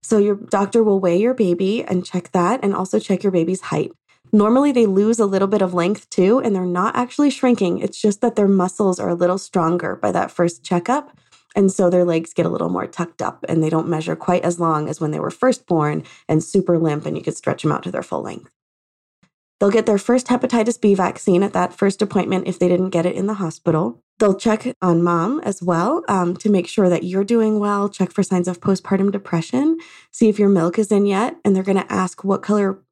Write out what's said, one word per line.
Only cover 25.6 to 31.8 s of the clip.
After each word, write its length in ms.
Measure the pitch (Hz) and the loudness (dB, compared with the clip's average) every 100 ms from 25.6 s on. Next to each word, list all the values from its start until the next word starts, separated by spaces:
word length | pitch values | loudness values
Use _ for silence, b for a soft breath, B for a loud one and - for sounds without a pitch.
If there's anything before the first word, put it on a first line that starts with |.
well, 420 | 175 165 196 320 - | -2 0 0 -2 -2
um, 260 | 190 175 180 | -2 0 -2
to 120 | 214 | 0
make 180 | 196 175 | 0 0
sure 220 | - 185 | 0 2
that 140 | 175 | 2
you're 200 | 180 190 | -2 -4
doing 360 | 202 233 220 214 | 0 2 2 0
well, 280 | 208 202 202 | 0 -2 -2
check 240 | - 180 | -2 -4
for 120 | - | -2
signs 260 | 185 185 175 | 0 0 -2
of 100 | 180 | -4
postpartum 520 | - 190 - 196 196 | -2 -2 -2 0 0
depression, 680 | 196 - 165 - 247 294 330 B B B | -2 -4 -4 -2 -2 0 -2 B B B
see 160 | - 220 | 0 2
if 100 | 208 | 4
your 120 | 202 | 2
milk 280 | 196 165 175 | 4 2 -2
is 140 | 208 | 0
in 140 | 202 202 | 2 2
yet, 320 | 196 254 - - | 0 -2 -2 0
and 100 | 190 | 0
they're 80 | |
gonna 220 | 190 196 | 2 -2